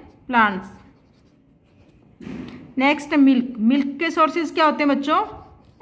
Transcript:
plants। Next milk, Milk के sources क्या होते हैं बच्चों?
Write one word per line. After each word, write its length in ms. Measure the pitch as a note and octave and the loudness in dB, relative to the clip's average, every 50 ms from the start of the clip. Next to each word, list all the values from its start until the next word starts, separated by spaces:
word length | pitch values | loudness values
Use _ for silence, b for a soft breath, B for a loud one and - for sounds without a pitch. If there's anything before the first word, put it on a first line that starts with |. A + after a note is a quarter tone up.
| - - - _ _ | -20 -20 -20 _ _
plants। 400 | - B3+ A#3 A3 G#3 G3 F#3 - - - - - - _ _ _ _ _ _ _ _ _ _ _ _ _ _ _ _ _ _ _ _ _ _ _ _ _ - B B B B B B B B B B - C4 | -2 2 2 2 2 0 -4 -10 -14 -18 -20 -20 -20 _ _ _ _ _ _ _ _ _ _ _ _ _ _ _ _ _ _ _ _ _ _ _ _ _ -18 B B B B B B B B B B -6 -2
Next 360 | C4 C#4 D4 C#4+ - - E4 | 0 0 0 -2 -4 -2 2
milk, 400 | D4 C#4 C4+ C4+ A#3+ A#3 - - G#3 | 4 6 6 4 4 0 -4 -4 -2
Milk 420 | G#3+ A3+ C#4 C#4+ C4+ - - - | 0 2 2 2 0 -2 -4 -6
के 100 | E4+ E4 | -6 -2
sources 400 | E4 E4 D#4 D#4 D#4+ E4+ D#4+ C#4 | 0 2 2 2 0 -2 -4 -4
क्या 140 | - E4 D#4+ | 0 2 2
होते 200 | D4+ D4 D4 D4 | 2 2 2 0
हैं 140 | C#4+ C#4 - | 0 0 0
बच्चों? 240 | - D4 D#4+ F#4 G#4+ - - - - - - - _ _ _ - | 0 0 0 0 -2 -4 -8 -16 -20 -20 -20 -20 _ _ _ -10